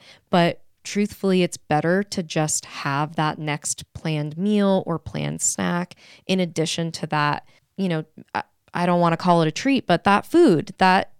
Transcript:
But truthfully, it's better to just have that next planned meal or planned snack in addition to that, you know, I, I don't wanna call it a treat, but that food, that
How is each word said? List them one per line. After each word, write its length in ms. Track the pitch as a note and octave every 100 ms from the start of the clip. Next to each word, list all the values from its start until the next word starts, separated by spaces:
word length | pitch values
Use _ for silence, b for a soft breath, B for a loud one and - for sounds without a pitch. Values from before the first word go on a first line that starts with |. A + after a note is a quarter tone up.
| B B B
But 320 | F#3 E3+ - - _
truthfully, 580 | - G3+ G#3 - G3 F#3
it's 140 | F3 -
better 460 | - D3+ D#3+ F#3
to 180 | G3+ -
just 440 | D#3+ E3 D#3 - -
have 500 | - C#3+ C#3 D3+ E3
that 220 | D#3 D3+
next 520 | D3+ D3 - - -
planned 420 | - E3 D#3 D3+ D#3
meal 480 | G3 G#3 G3 F#3+ -
or 120 | D#3+
planned 420 | - D3+ D3 D#3+
snack 540 | - - F#3 F3 F3+ - B B B
in 140 | F#3
addition 520 | F3 - D#3 - E3
to 140 | D#3+ D#3
that, 380 | D3+ D3 D3 - b _ -
you 100 | F#3+
know, 160 | D#3+ D#3 - -
I, 80 | - - _ _
I 120 | - F3+
don't 140 | F3
wanna 160 | E3+ E3
call 240 | F3+ E3+
it 60 | D#3
a 40 |
treat, 340 | - C4+ C4+ -
but 180 | F3
that 220 | - G3 -
food, 480 | E4 E4+ D#3+ - -
that 340 | F#3 F#3 - -